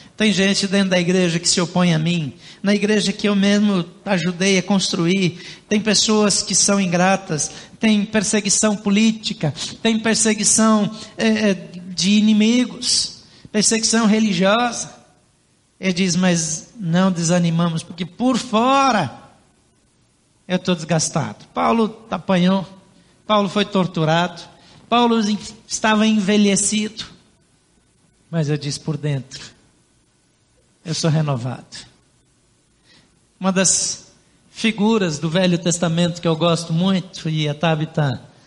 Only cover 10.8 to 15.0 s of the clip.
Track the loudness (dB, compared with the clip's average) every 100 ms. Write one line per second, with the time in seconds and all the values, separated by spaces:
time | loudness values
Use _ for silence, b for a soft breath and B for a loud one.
10.8 | 0 B B -2 0 2 0 -2 -6 -16
11.8 | -12 -4 2 4 4 4 4 2 0 -4
12.8 | -2 -2 -2 -10 B B B -2 0 0
13.8 | 0 2 4 2 2 2 2 2 0 -4
14.8 | -12 -16